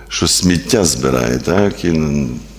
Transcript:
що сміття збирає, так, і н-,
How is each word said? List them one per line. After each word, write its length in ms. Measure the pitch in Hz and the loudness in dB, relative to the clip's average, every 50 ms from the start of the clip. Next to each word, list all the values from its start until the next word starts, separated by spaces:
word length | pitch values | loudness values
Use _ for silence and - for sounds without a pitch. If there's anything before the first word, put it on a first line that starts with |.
| - | -14
що 200 | - - - 87 | -10 -4 -2 0
сміття 580 | 85 - - 92 90 90 85 - - - 110 92 | 0 2 2 2 2 2 0 0 0 2 2 4
збирає, 520 | 78 62 62 64 67 64 62 60 58 62 | 2 2 0 0 0 0 0 0 0 -2
так, 480 | 62 - - 87 98 104 101 - - - | -2 0 0 2 2 2 0 0 -2 -2
і 20 | |
н-, 420 | 87 82 80 78 73 71 73 69 60 60 58 - - - | 0 0 2 0 0 0 -2 -2 -4 -6 -8 -10 -14 -18